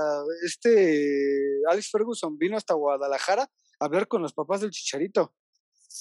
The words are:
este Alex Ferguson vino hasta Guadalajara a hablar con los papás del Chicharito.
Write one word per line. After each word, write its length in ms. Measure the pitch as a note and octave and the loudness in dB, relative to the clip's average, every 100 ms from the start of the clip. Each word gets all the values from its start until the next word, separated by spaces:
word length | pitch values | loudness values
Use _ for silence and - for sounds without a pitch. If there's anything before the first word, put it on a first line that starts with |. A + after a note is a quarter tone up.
| D3+ D3 D3 E3+ | 0 -2 -4 -6
este 1160 | F3 - A#3 A3+ F3+ D3 C#3+ C#3 C#3 C#3 C#3 C#3 D3+ | -6 0 4 6 6 4 2 2 0 0 0 0 2
Alex 200 | F#3+ - | 2 0
Ferguson 460 | G#3+ A3+ A3+ E3 D3+ | -2 -2 -4 -6 -2
vino 180 | F3 G#3+ | -2 -2
hasta 180 | - | -2
Guadalajara 680 | E3 C#3+ C#3 C#3 C#3 - G3+ | 0 0 0 -2 -2 0 0
a 420 | C4+ _ _ _ | -2 _ _ _
hablar 240 | D3 E3 F#3+ | -2 -2 0
con 120 | A3 | -2
los 100 | D#3 | -2
papás 300 | - D3 G3 | -6 -4 -4
del 80 | G#3 | -4
Chicharito. 640 | E3+ - C#3 E3+ G#3 D#3+ _ _ _ _ _ _ - | -6 -8 -6 -2 0 -2 _ _ _ _ _ _ -18